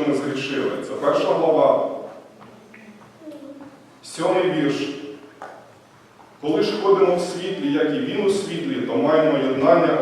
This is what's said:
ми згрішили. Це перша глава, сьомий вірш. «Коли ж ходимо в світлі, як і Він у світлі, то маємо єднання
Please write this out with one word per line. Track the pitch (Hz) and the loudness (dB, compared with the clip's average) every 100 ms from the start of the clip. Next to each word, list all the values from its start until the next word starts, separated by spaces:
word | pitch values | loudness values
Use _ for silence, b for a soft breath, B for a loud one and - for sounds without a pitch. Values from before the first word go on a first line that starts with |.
| 147 | 0
ми | |
згрішили. | 135 143 131 135 139 131 - - | 0 -2 -6 -4 -4 -4 -4 -8
Це | |
перша | 135 143 147 - | -2 0 2 2
глава, | - 160 147 - - - - - - - - - - - 226 214 - - - 311 285 269 - - - - - | 2 2 4 4 2 -2 -6 -12 -18 -20 -20 -20 -20 -20 -20 -20 -20 -20 -20 -18 -18 -18 -18 -20 -20 -20 -20
сьомий | - - 175 180 170 | -16 -4 0 2 0
вірш. | 156 139 131 - - - - - - - - - - - - - - - - | 0 0 -2 -4 -8 -12 -16 -20 -20 -20 -18 -20 -20 -20 -20 -20 -20 -20 -8
«Коли | 147 160 | -2 0
ж | 208 202 | 0 0
ходимо | 190 190 180 175 | 2 4 4 2
в | |
світлі, | - 175 185 196 143 | -2 -6 -6 -4 -2
як | 151 147 | 0 0
і | 135 | 0
Він | - 196 202 | -2 -2 0
у | |
світлі, | 202 165 165 - | 0 -4 -6 -4
то | - - - | -4 -2 0
маємо | 151 156 135 135 | 2 4 4 2
єднання | 135 135 147 - - - | 0 2 4 4 4 2